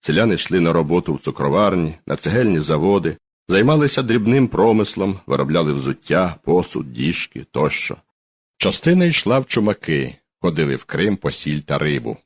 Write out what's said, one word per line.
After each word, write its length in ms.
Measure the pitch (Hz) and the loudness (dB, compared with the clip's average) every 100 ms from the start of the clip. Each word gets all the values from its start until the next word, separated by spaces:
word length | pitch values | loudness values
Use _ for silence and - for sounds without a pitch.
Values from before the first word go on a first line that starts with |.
Селяни 340 | - 76 117 87 | 0 0 2 0
йшли 240 | - 90 | 0 2
на 140 | 85 | 2
роботу 400 | 82 76 87 - | 2 2 0 0
в 60 | 71 | -6
цукроварні, 720 | - 69 69 80 104 92 80 80 - | -6 -4 0 2 2 0 -2 -6 -8
на 80 | 73 | -6
цегельні 440 | - 110 117 85 | -2 0 2 0
заводи, 580 | 76 76 90 101 82 - _ _ - | 0 0 2 2 0 -6 _ _ -2
займалися 540 | 95 120 156 147 - | 2 4 4 2 0
дрібним 460 | 123 117 107 135 123 | 0 0 2 2 2
промислом, 720 | - 110 110 101 - 95 92 - | 4 4 4 0 -2 -4 -4 -4
виробляли 480 | 67 69 80 78 | -2 0 0 0
взуття, 640 | 71 67 65 - - 90 78 | -2 -4 -8 -2 0 0 -4
посуд, 500 | - 87 - - 69 | 0 0 0 -8 -10
діжки 520 | 60 71 - - - - | -4 -4 -4 -8 -12 -10
тощо. 460 | - 76 - - - _ _ _ _ _ _ | -2 -2 -2 -8 -10 _ _ _ _ _ _
Частина 480 | 196 - - 180 175 | -4 0 2 4 4
йшла 340 | 156 101 131 | 0 0 0
в 60 | 131 | 0
чумаки, 680 | - 107 101 - 76 64 - _ _ | 0 0 -2 -2 -2 -2 -10 _ _
ходили 340 | 90 80 73 65 | -4 0 -2 -2
в 80 | |
Крим 320 | - 71 98 98 | -6 -4 -2 -2
по 160 | 73 | -4
сіль 280 | - 76 76 | -6 -4 -6
та 180 | - 73 | -4 -4
рибу. 400 | 76 71 58 - | -2 -2 -6 -12